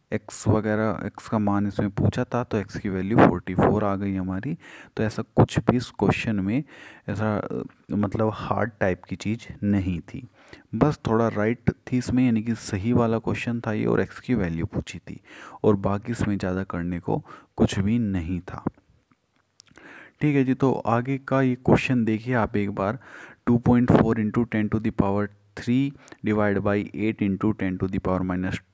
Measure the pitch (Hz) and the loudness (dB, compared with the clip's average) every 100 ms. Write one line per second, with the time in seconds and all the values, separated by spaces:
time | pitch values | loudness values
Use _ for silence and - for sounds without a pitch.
0 | _ 107 - - - 107 107 107 110 95 | _ -6 -6 -4 2 2 2 0 0 -2
1 | 104 - - 110 104 101 101 - 104 - | -6 -10 -4 0 2 2 0 -2 -4 0
2 | 101 - 127 120 123 110 95 - 104 92 | 0 0 -2 -2 -2 -4 -4 -6 -4 -4
3 | 95 113 90 87 - 92 104 104 104 98 | 0 4 4 4 -4 0 2 2 0 -2
4 | 101 95 92 92 127 170 - - - - | -2 -2 -4 -4 -6 -8 -12 -20 -16 -4
5 | 110 - 113 - 120 - - 120 120 - | -2 -2 -4 2 2 4 2 0 -2 0
6 | 95 - - 104 95 120 156 - - - | 2 2 0 -2 0 -2 -4 -14 -20 -16
7 | - 101 110 104 - 60 - - - 101 | -8 -2 0 -2 -4 -6 -10 -14 -4 -2
8 | 101 110 110 104 - 101 107 - 101 92 | 0 0 -2 -2 -2 0 0 0 0 0
9 | - 92 98 113 - - 101 101 90 85 | -4 -6 -4 -4 -6 -4 2 2 2 -4
10 | - - 127 _ - - _ 110 147 147 | -6 -14 -14 _ -20 -20 _ 2 2 2
11 | - 113 113 104 107 123 - - - 127 | 0 2 2 0 -2 0 -2 -2 -4 -4
12 | 120 123 127 113 113 113 - 101 107 123 | 0 2 4 2 0 -6 -4 -4 2 2
13 | 113 113 - 113 - 117 113 110 117 110 | 4 2 -2 -4 -4 -4 -2 -2 0 0
14 | 98 - - 123 90 82 98 - - 85 | 0 -6 -2 0 0 -2 -4 -6 -8 -12
15 | - - - - - - 107 101 98 104 | -14 -16 -16 -20 -20 0 2 2 0 -4
16 | 117 117 104 101 95 92 95 87 87 87 | -4 -4 -2 0 -2 -4 -4 -6 -4 -4
17 | - 107 - - - - 117 - 98 117 | -4 -4 -6 -20 -20 -2 -2 0 0 0
18 | 110 92 80 92 - - - - _ _ | 0 -2 -4 -6 -8 -10 -10 -12 _ _
19 | _ _ _ _ _ _ - - - - | _ _ _ _ _ _ -20 -20 -20 -20
20 | - _ 151 143 131 127 135 - - 117 | -20 _ 2 4 2 4 2 2 0 0
21 | 120 135 - 135 131 123 - 117 - 127 | 0 -6 0 2 2 0 2 2 4 2
22 | 110 110 117 127 104 104 101 107 98 131 | 2 0 0 0 0 0 -2 -2 -2 -2
23 | - - - - - 120 123 123 123 131 | -10 -20 -20 -8 2 2 6 4 6 4
24 | 113 113 107 110 117 110 107 110 110 - | 4 2 0 0 0 0 0 0 -2 0
25 | 101 101 104 - _ - - 123 139 - | 0 2 -2 -8 _ -10 0 0 0 -4
26 | - - 110 107 104 98 101 101 98 - | -20 -8 -2 2 2 2 0 0 -2 -4
27 | 107 107 104 95 110 107 95 92 95 95 | -4 0 -2 0 0 0 -4 -2 -2 -2
28 | 95 92 92 90 92 92 - | -2 -2 -2 -2 -4 -6 -12